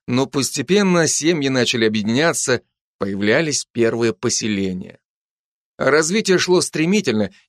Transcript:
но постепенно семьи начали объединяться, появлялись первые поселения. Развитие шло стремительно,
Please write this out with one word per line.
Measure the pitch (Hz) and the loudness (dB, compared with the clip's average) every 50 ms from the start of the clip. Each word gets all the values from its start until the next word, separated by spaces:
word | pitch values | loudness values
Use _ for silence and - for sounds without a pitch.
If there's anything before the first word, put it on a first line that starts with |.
| _ | _
но | - 123 127 135 | -2 0 0 0
постепенно | - - 143 127 - - 151 127 127 185 208 202 190 180 170 160 | 0 -2 -2 -2 -2 -4 -6 -2 0 2 2 4 2 2 2 2
семьи | 147 - - 143 160 175 156 139 135 | 0 0 -2 0 0 0 0 0 0
начали | 131 127 120 - - 120 113 | 0 0 0 0 2 2 2
объединяться, | 110 107 110 101 107 117 131 160 170 147 - - - 127 113 - _ _ _ _ _ _ | 2 0 0 -2 0 0 2 2 0 0 -2 -2 -2 -2 -2 -4 _ _ _ _ _ _
появлялись | _ - 98 98 98 101 104 113 147 170 151 135 - - - _ | _ -6 -6 -4 -2 0 2 2 2 0 0 -4 -4 -6 -6 _
первые | 117 117 113 113 117 117 113 110 | 0 0 0 2 0 -2 -2 -2
поселения. | - - 120 - - 117 110 104 98 98 95 92 92 95 85 82 _ _ _ _ _ _ _ _ _ _ _ _ _ _ _ _ | -2 -4 -4 -2 -2 -2 -2 -2 -2 -2 -4 -4 -6 -10 -14 -20 _ _ _ _ _ _ _ _ _ _ _ _ _ _ _ _
Развитие | - - 131 139 156 160 156 190 226 202 190 185 | -2 0 2 2 2 2 0 -2 -2 2 2 2
шло | 170 - 180 180 170 | 2 2 2 2 2
стремительно, | 147 - - 160 156 170 202 214 208 139 110 107 104 95 - _ _ | 0 -2 -2 -2 0 2 0 0 0 0 0 0 -2 -4 -6 _ _